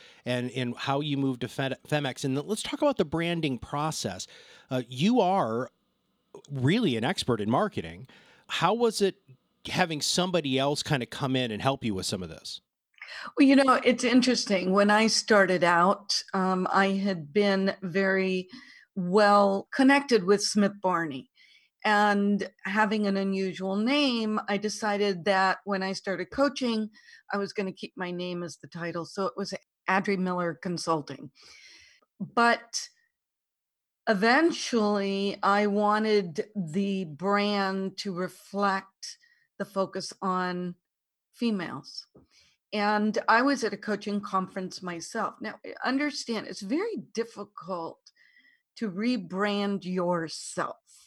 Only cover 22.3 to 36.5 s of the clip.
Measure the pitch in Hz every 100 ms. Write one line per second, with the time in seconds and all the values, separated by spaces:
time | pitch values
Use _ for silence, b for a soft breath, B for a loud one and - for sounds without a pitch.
22.3 | 202 - _ 196 208 214 214 202 196 196
23.3 | 190 190 180 190 202 226 294 277 233 220
24.3 | 214 - 202 208 - 214 202 202 180 180
25.3 | 190 190 - 202 190 190 190 202 180 180
26.3 | - 277 277 247 220 214 B B B -
27.3 | 202 196 - 190 185 - - 180 175 180
28.3 | 175 175 - - 165 170 170 156 - 190
29.3 | - 196 185 _ _ - 190 208 190 185
30.3 | 180 170 151 185 170 170 160 139 131 139
31.3 | _ B B B B B B _ - 202
32.3 | - 233 233 - - - _ _ _ _
33.3 | _ _ _ _ _ _ _ - 196 226
34.3 | 269 339 - - 233 208 208 196 196 202
35.3 | - 190 202 208 202 208 214 220 208 180
36.3 | 147 -